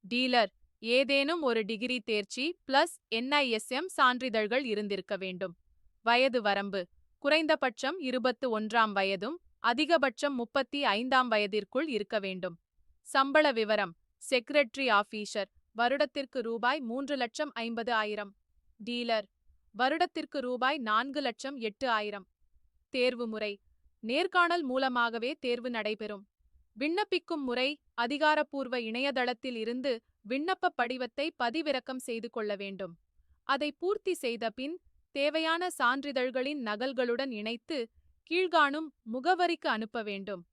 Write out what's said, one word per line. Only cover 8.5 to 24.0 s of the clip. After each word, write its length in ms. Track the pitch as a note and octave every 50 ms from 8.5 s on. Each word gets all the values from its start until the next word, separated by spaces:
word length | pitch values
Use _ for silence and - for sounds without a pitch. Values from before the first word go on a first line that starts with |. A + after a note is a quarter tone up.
| A3 G#3+
ஒன்றாம் 320 | A3 G#3+ A3 A#3 A3+ G#3+
வயதும் 500 | G3+ G3 G3 F#3+ G3 F#3 G3 A#3 D#4+ F4+ _ _ _ _ - A3+
அதிகபட்சம் 680 | B3 A#3+ D#4 C#4 E4+ D#4+ C4+ C4+ G#3+ - - C#4+ C#4
முப்பத்தி 480 | B3 A#3+ A3 _ C#4 C4 _ - C#4+ C#4+
ஐந்தாம் 440 | A#3 G3 G#3 A#3+ C4 C4+ C4 B3+ B3
வயதிற்குள் 600 | A3 G#3+ G#3 G3+ G#3+ G#3+ G3+ _ - B3 D#4+ D#4
இருக்க 320 | B3+ G#3 G#3 _ - G#3+
வேண்டும். 380 | G3 G3 F#3+ F#3 F#3 F3+ E3+ - _ _ _ _ _ _ _ _
சம்பள 500 | _ - - C#4 C4+ C#4 C#4 D#4 D4+ D4
விவரம், 440 | B3+ A3+ A3 G#3 G#3+ G#3 G3+ F3 E3+ _ _ _ _ _ - -
செக்ரட்டரி 600 | C4+ B3 A3+ - C#4+ D4 C#4+ A3+ - C4+ C#4 B3
ஆபீசர், 600 | G#3+ G3+ G#3 _ - G#3+ G#3 G3 - G#3+ G3 _ _ _ _ _
வருடத்திற்கு 720 | _ A3 A#3 A#3+ C4 C#4+ D4 C#4 _ - C4+ B3 _ C4
ரூபாய் 400 | A3+ A3+ A3+ A#3 G#3 A#3+ C4+ D#4
மூன்று 340 | C4 A3+ A#3 C4 C#4 C4 D4
லட்சம் 360 | C4 B3 A#3 _ - D4+ D4 -
ஐம்பது 400 | A#3 A3+ A#3 A#3 A3+ A#3 A#3+ A#3+
ஆயிரம். 420 | A3 G#3+ G#3+ G#3+ G#3 G#3 G3+ G3+ _ _ _ _ _ _ _ _ _ G#3+
டீலர், 380 | G#3 A#3+ A#3+ A#3+ A#3 A3+ A3 G3+ _ _ _ _ _ _ _ _ _
வருடத்திற்கு 680 | _ G#3 B3 C4 D4 D#4+ D4+ D#4 _ E4 D4+ - - D4
ரூபாய் 380 | B3 B3 B3+ B3 B3+ C4 D4 D#4
நான்கு 440 | A#3+ A3 G#3+ A3 A#3+ C#4 C4 D4
லட்சம் 360 | C#4 B3+ A3 _ - C4+ C#4+ C4+
எட்டு 320 | A3+ G#3+ G3+ _ C4+ B3+
ஆயிரம். 380 | A#3 G#3+ G#3 G#3 G#3 G3+ F#3 _ _ _ _ _ _ _ _ _ _ _ _ _
தேர்வு 380 | - C4 B3 B3 B3+ A#3 A#3+ A3+
முறை, 340 | A3 G#3+ G#3+ G#3 G3+ G3+ _ _ _ _ _ _ _
நேர்காணல் 640 | _